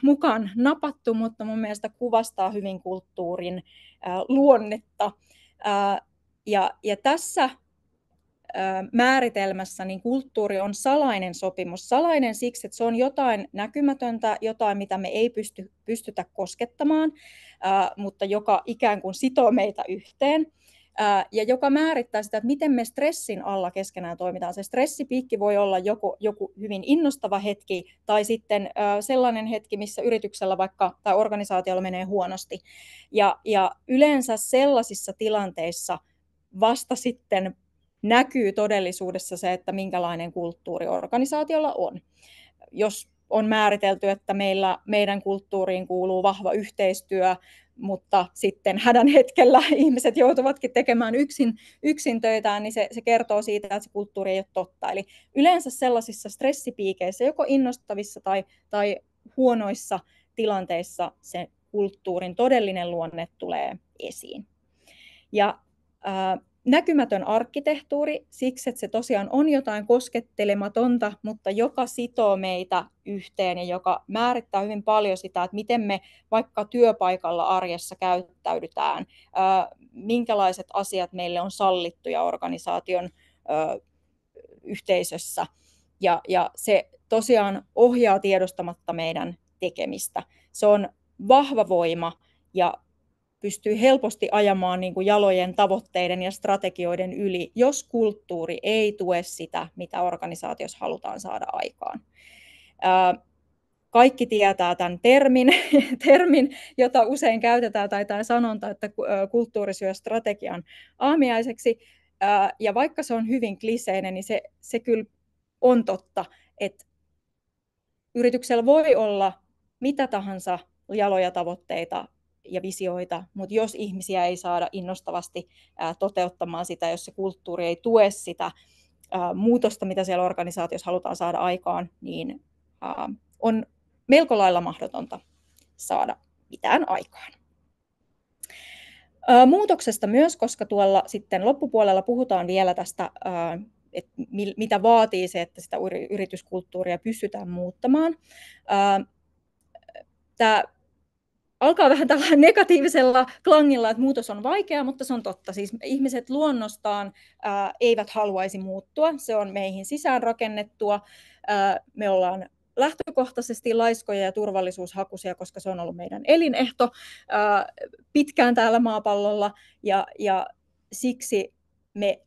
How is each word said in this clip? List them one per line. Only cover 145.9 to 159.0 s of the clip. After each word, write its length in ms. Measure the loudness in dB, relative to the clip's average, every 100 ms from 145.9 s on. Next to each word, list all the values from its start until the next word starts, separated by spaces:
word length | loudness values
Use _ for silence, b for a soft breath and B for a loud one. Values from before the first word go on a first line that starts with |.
| -6 -8
yrityskulttuuria 880 | -8 -8 -10 -10 -10 -10 -8 -6 -4
pystytään 520 | -6 -6 -8 -8 -10
muuttamaan. 640 | -8 -8 -4 2 4 2 -2 B B B B -2
Ää, 340 | 2 4 2 -2 _ _ _ _ _ _ -20 _ -20 -20 _ _ 2
tää 260 | 4 4 0 _ _ _ _ _ _ _ _ 2
alkaa 300 | 4 6 6
vähän 180 | 6 4
tällä 280 | 2 6 8
negatiivisella 920 | 8 8 6 6 6 4 4 4 2 B
klangilla, 460 | 6 8 8 4 2
että 120 | 0
muutos 280 | 0 0 -4
on 140 | -6
vaikeaa, 400 | -2 -2 -2 -2
mutta 200 | -4 -6
se 100 | -6
on 100 | -6
totta. 300 | -6 -12 -12
Siis 200 | -10 -8 -8
ihmiset 460 | -4 -2 -2 -2 -4
luonnostaan, 840 | -2 0 0 -6 -6 -4 -4 -6 b b b
ää, 300 | -6 -4 -4 0
eivät 300 | 2 2 0
haluaisi 480 | -2 -2 -2 -4 -6
muuttua. 560 | -10 -10 -10 0